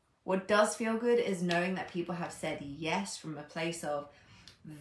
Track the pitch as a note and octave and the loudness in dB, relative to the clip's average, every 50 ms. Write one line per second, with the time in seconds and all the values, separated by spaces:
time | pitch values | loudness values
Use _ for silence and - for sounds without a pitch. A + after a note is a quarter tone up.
0 | _ _ _ _ - F#3 F#3+ F#3+ - - G#3 G#3 G#3+ G#3+ - - A3+ A3 A3+ A3+ | _ _ _ _ -2 0 0 0 2 4 6 6 6 6 4 0 0 0 0 2
1 | A#3+ A#3+ A#3+ A#3+ - G3+ F#3+ E3+ F3+ F3 E3+ F3 F3 F#3 F#3 E3+ - - - F3 | 4 4 4 4 4 2 0 0 2 2 2 2 2 2 0 -2 -4 -4 -4 -4
2 | E3+ F#3 F3 E3+ E3 - - - E3+ D#3 D3+ - C#3+ C#3+ C#3 D#3+ D#3+ D#3+ F3 G3+ | -4 -4 -4 -4 -6 -6 -6 -6 -4 -4 -4 -6 -8 -10 -8 -6 -2 -2 0 0
3 | G3 - - - - D#3+ D3+ D3 C#3+ - - E3 E3 E3+ E3 - E3 D3 D3 C#3+ | -2 -4 -8 -8 -8 -8 -8 -8 -10 -8 -6 -4 -4 -2 -4 -4 -4 -4 -2 -4
4 | C#3+ - - - - - - - - - - _ - D#3 D3+ D3 | -4 -8 -14 -20 -20 -20 -20 -20 -20 -20 -20 _ -16 -16 -16 -14